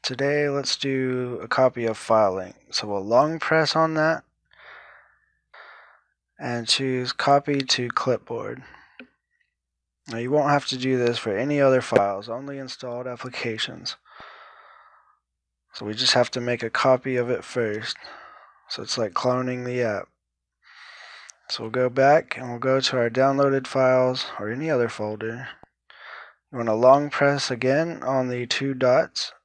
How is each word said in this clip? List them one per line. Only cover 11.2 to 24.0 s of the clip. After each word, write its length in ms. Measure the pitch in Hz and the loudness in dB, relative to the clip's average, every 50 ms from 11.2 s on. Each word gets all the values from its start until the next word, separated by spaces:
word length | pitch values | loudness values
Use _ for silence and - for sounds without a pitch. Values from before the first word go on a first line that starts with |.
| - 117 98 | -4 -4 -2
any 240 | 101 123 147 147 143 | -2 -2 -2 2 4
other 220 | 139 135 131 127 | 4 6 4 4
files, 480 | 120 - 117 104 101 101 98 98 101 120 | 2 2 2 2 2 2 -2 -6 -8 -10
only 300 | 113 127 139 139 139 139 | -10 -10 -10 -12 -12 -12
installed 480 | 135 127 - - - 123 120 123 123 | -12 -14 -14 -12 -10 -10 -10 -8 -8
applications. 920 | 127 123 117 - 127 117 - - 120 110 107 - - - - - - - _ _ _ - - - - - - - - - - - - - - - _ _ _ _ _ _ _ _ _ _ _ _ _ _ _ _ _ | -10 -10 -10 -12 -12 -10 -6 -6 -6 -4 -4 -6 -8 -8 -10 -10 -12 -12 _ _ _ -20 -20 -20 -20 -20 -20 -20 -20 -20 -20 -20 -20 -20 -20 -20 _ _ _ _ _ _ _ _ _ _ _ _ _ _ _ _ _
So 140 | - - 104 | -16 -10 -8
we 80 | 104 107 | -8 -4
just 180 | 113 127 123 | -2 0 2
have 180 | - 127 120 - | 4 4 2 2
to 80 | - 127 | -2 -6
make 220 | 120 123 123 117 | -4 -4 -4 -4
a 60 | 120 113 | -4 -4
copy 480 | - - - 135 131 127 - 135 127 | -2 2 4 4 4 4 2 -2 -2
of 140 | 123 120 120 | -2 0 0
it 140 | 123 - - | -2 -4 -4
first. 520 | - - 127 117 107 104 110 107 - - - - - - - - - - - - _ _ _ _ _ | -6 -4 -2 -2 -2 -4 -6 -6 -8 -10 -10 -14 -20 -20 -20 -20 -20 -20 -20 -20 _ _ _ _ _
So 140 | - - | -12 -12
it's 160 | - - - 127 | -8 -8 -4 -4
like 160 | 113 101 87 | -4 -2 -2
cloning 500 | - - 127 123 127 127 127 127 123 123 | 0 0 0 0 0 -2 -4 -4 -6 -6
the 160 | 123 123 127 | -4 -2 -2
app. 280 | 120 110 104 95 90 _ _ _ _ _ _ _ _ _ _ _ _ _ - - - - - - - - - - - - _ _ _ - | 0 0 -2 -4 -8 _ _ _ _ _ _ _ _ _ _ _ _ _ -20 -20 -20 -20 -20 -20 -20 -20 -20 -20 -20 -20 _ _ _ -10
So 140 | - - | -10 -8
we'll 80 | 113 110 | -8 -4
go 180 | 113 127 127 127 | 0 0 0 2
back 480 | 120 135 131 139 147 165 160 _ - | 4 6 6 8 6 6 4 _ -10
and 140 | 120 127 123 | -8 -8 -8
we'll 80 | 120 117 | -8 -4
go 200 | 123 131 131 135 | 0 0 2 2
to 180 | 131 - - 127 | 0 0 0 0
our 100 | 117 117 | 0 0
downloaded 580 | 113 127 131 139 135 139 143 139 135 135 131 | 2 2 2 4 4 4 2 2 2 0 -2
files 600 | - - 135 131 127 127 127 | -2 0 2 4 4 6 4